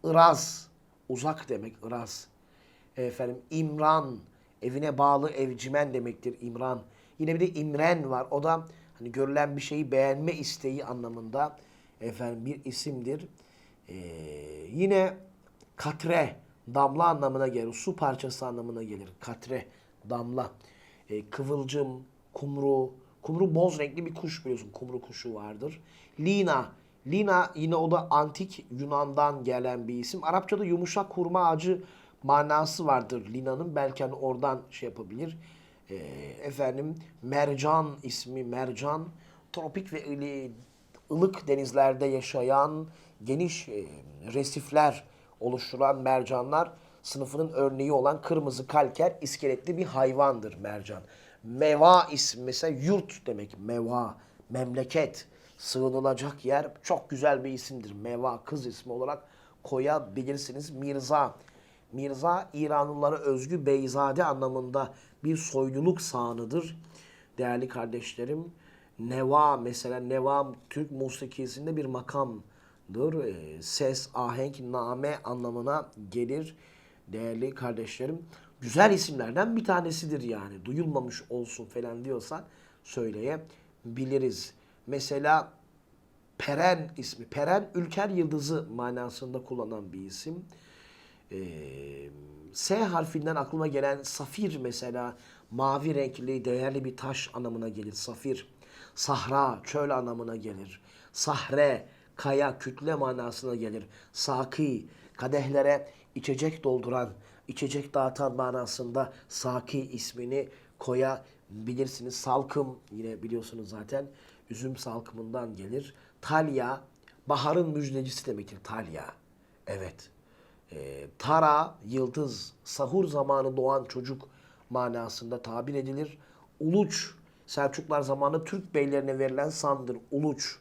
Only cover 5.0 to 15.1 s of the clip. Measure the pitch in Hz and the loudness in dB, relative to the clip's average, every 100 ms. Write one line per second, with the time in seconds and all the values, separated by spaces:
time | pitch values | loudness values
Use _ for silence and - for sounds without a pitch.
5 | 143 143 151 135 131 120 127 143 147 127 | 6 6 4 0 -2 -2 0 2 2 0
6 | 120 110 127 120 120 117 131 120 - - | -4 -6 -8 -6 -10 -4 -4 -4 -8 -20
7 | - _ 156 165 180 160 151 147 160 175 | -20 _ 0 2 2 0 -2 4 4 4
8 | 139 127 131 143 156 165 160 - - - | 2 -2 0 0 2 2 -2 -18 -20 -14
9 | 120 117 135 143 147 143 - 151 139 131 | -8 0 2 2 2 -2 -4 -4 2 4
10 | 135 139 160 165 - - 135 135 120 123 | 4 4 0 -2 -6 -4 -4 -4 -6 -6
11 | 117 117 113 127 151 - - - _ _ | -8 -8 -6 -2 -2 -4 -20 -20 _ _
12 | 113 110 120 117 120 143 135 120 151 131 | -8 -6 -6 -4 -6 -8 -8 -6 -6 -6
13 | 120 131 90 - - _ - _ - 92 | -4 -6 -8 -20 -20 _ -20 _ -16 -14
14 | 87 82 78 76 73 76 80 127 190 196 | -12 -12 -10 -12 -12 -14 -8 0 4 6
15 | 185 | 4